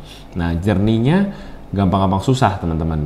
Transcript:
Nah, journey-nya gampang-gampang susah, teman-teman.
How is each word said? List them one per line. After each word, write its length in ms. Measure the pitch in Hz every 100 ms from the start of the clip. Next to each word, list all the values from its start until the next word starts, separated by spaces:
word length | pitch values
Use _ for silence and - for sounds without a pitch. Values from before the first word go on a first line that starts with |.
| - - - -
Nah, 220 | 85 85
journey-nya 760 | 98 95 104 113 120 185 202 - - - -
gampang-gampang 540 | 98 98 98 95 95 -
susah, 340 | 127 110 95
teman-teman. 400 | 85 80 80 80